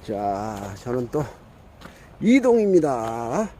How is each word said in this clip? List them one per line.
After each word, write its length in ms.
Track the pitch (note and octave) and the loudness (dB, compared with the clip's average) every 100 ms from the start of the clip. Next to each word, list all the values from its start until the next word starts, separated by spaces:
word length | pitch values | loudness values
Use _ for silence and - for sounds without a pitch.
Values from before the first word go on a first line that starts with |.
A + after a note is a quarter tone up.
| - | -8
자, 680 | G2+ G#2 G2 G#2+ G#2 G2+ G2+ | -6 -4 -4 -6 -8 -12 -12
저는 300 | B2 B2+ A#2+ | -6 -6 -4
또 140 | D3 C#3+ - - - - - - - - - | -4 -6 -10 -20 -20 -20 -20 -20 -20 -20 -4
이동입니다. 1300 | G#3+ C4 B3 A#3 G#3 F3+ D3+ B2 A2+ A#2 A#2 C#3+ G#3+ - | 4 4 6 4 6 4 4 -2 -4 -6 -4 -4 -4 -8